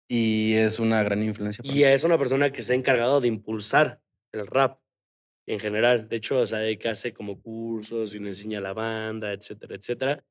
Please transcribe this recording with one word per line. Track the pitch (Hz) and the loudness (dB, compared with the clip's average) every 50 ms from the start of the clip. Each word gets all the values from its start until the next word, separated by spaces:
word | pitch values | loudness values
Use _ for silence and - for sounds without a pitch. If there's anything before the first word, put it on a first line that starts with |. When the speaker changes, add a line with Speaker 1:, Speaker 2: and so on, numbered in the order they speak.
| _ | _
Speaker 1:
y | - 123 117 113 110 110 110 110 110 110 | -2 0 2 2 2 2 2 2 4 4
es | 110 110 107 110 117 | 4 4 4 2 2
una | 113 113 113 110 104 | 2 2 4 4 2
gran | 101 101 104 107 | 2 2 0 0
influencia | 110 104 107 104 107 104 - 123 | -2 -2 -2 -4 -6 -6 -6 -6
para | 135 139 | -2 2
Speaker 2:
Y | 143 | 4
Speaker 1:
mí. | 143 | 6
Speaker 2:
es | 135 139 131 147 | 6 6 6 4
una | 170 170 | 4 2
persona | 143 139 123 135 139 143 139 | 2 2 2 2 2 2 0
que | 139 131 107 | 0 -2 -2
se | 117 127 | 0 0
ha | |
encargado | 131 127 139 131 120 117 127 143 143 | 2 2 2 2 4 4 2 2 4
de | 123 | 2
impulsar | 120 110 104 - 110 110 107 104 - 135 147 151 131 117 - _ _ _ _ _ _ - | 2 0 -2 -4 -6 -6 -6 -2 0 2 2 2 2 0 -8 _ _ _ _ _ _ -10
el | 110 101 | -10 -8
rap | 101 - 135 135 127 - - _ _ _ _ _ _ _ _ _ _ _ _ _ | -2 0 2 2 2 0 -6 _ _ _ _ _ _ _ _ _ _ _ _ _
en | - 110 101 | -8 -6 -4
general. | 107 107 104 107 117 120 123 113 110 110 | -4 -2 0 2 4 4 4 2 0 -2
De | 117 | -6
hecho, | 113 - - 139 127 | -6 -4 -2 0 0
o | 117 | 0
sea, | 98 110 110 | 0 0 -2
de | 110 110 107 | -2 -2 -2
que | 98 - 113 | -2 -4 -4
hace | 110 - - 120 - | -4 -4 -4 -6 -8
como | - 104 101 98 - | -8 -8 -8 -8 -10
cursos | - 117 110 113 113 113 113 110 104 107 117 113 110 101 101 | -10 -12 -10 -8 -6 -6 -6 -6 -6 -6 -6 -4 -4 -4 -6
y | 101 | -8
le | 101 101 | -8 -8
enseña | 95 98 101 107 107 101 | -8 -8 -8 -6 -6 -6
a | |
la | 98 95 98 | -6 -6 -4
banda, | 110 110 113 113 110 110 110 110 110 107 104 101 | -4 -4 -4 -4 -4 -6 -6 -6 -6 -6 -6 -6
etcétera, | 98 - - 107 104 - 107 104 | -6 -8 -12 -14 -14 -14 -12 -12
etcétera. | 98 - - 123 120 131 135 147 - - _ | -10 -6 -6 -4 -2 -2 -2 -2 -4 -8 _